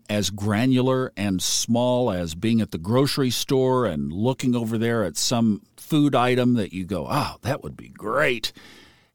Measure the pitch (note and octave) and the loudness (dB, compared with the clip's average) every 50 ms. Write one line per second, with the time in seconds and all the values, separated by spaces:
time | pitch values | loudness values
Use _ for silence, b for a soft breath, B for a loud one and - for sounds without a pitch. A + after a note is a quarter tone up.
0 | _ - G#2+ G#2 G2+ F#2+ G#2 G#2 G2+ G#2+ G#2 G#2 A#2+ C3 C3 B2+ B2 C3 C3 C3 | _ -4 -2 -2 -2 -2 -4 -4 -2 0 2 2 2 4 4 4 4 2 2 0
1 | C3 - - - G2+ G#2 F#2 F2+ - - - - - - A2+ A#2 B2 B2 B2 B2 | -2 -4 -4 -4 -2 -2 -2 -2 -2 -2 -2 -2 -2 0 0 2 2 2 2 2
2 | B2+ A#2+ G2 F2+ F2 E2 D#2 F2 F#2 A2 A#2 A2+ G#2+ - - F2 E2 F#2 A2+ B2+ | 2 0 0 -2 -4 -4 -6 -4 0 2 2 2 2 0 -4 -6 -2 2 2 4
3 | C#3+ C3+ - - C#3 B2+ A2+ - - - C#3+ C3 C3 B2+ C3 B2+ B2 G#2 E2 D2 | 4 2 2 0 0 0 -2 -2 -2 0 2 2 2 4 2 2 2 0 0 -2
4 | C#2+ C#2+ D#2 F2+ G#2+ B2+ C3 - - B2+ B2 A#2+ A#2 A2 A#2 A2+ A2+ A#2 A#2 A#2 | -4 -4 -4 -2 0 0 0 0 0 0 0 0 0 -2 -2 -2 0 0 0 0
5 | G#2 E2+ D#2 - - - C3 A#2 A#2 A2+ G#2 F#2+ - _ _ - - - E3 D3+ | -2 -2 -2 -4 -2 0 2 2 2 2 2 0 -4 _ _ -20 -6 -2 2 2
6 | D3 C#3+ C3+ B2+ A#2+ B2 B2+ B2 B2 B2 B2 A#2+ G2+ F2 - F#2 F#2 E2 G2+ F2 | 4 4 4 2 2 2 2 4 4 4 2 2 0 -2 -4 -6 -6 -4 -4 -4
7 | D2 - - D3 B2+ - - - - - - - - D2 C2 - - B1 C2 - | -4 -2 -2 -2 -2 -4 -6 -6 -4 -4 -4 -4 -6 -10 -14 -14 -18 -20 -18 -12
8 | - G#2 A#2 C3+ D3+ C#3+ B2+ A2+ - - B B B B B B B B B B | -8 -4 -2 0 0 0 0 -2 -4 -8 B B B B B B B B B B
9 | B B | B B